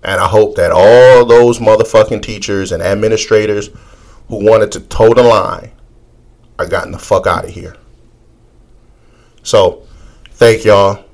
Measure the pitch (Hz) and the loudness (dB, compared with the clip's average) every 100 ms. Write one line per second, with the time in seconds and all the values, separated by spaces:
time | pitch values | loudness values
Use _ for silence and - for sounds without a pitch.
0 | 90 95 92 104 104 - 85 85 98 120 | -6 -4 -2 0 0 -2 -2 2 4 6
1 | 127 127 120 117 120 117 113 110 113 113 | 6 6 4 4 4 0 0 0 0 0
2 | 107 107 - 104 98 98 95 101 92 101 | 0 -4 -10 -12 -8 -8 -6 -6 -6 -4
3 | 107 110 - 107 107 104 98 - - _ | -2 -4 -2 -2 -2 -6 -10 -18 -20 _
4 | _ - - 107 104 110 104 - - - | _ -20 -16 -4 0 2 0 -6 -10 0
5 | 113 117 123 110 92 90 - _ _ _ | 2 4 2 2 -2 -10 -16 _ _ _
6 | _ _ _ _ _ - 85 90 90 87 | _ _ _ _ _ -12 -8 -8 -8 -16
7 | - 95 95 87 - - - - _ _ | -4 -2 -2 -4 -6 -16 -20 -20 _ _
8 | _ _ _ _ _ _ _ _ _ _ | _ _ _ _ _ _ _ _ _ _
9 | _ _ _ _ - 107 92 - - - | _ _ _ _ -4 0 0 -4 -20 -20
10 | - _ - - 117 113 107 101 98 98 | -20 _ -20 0 0 2 2 2 2 -2
11 | _ | _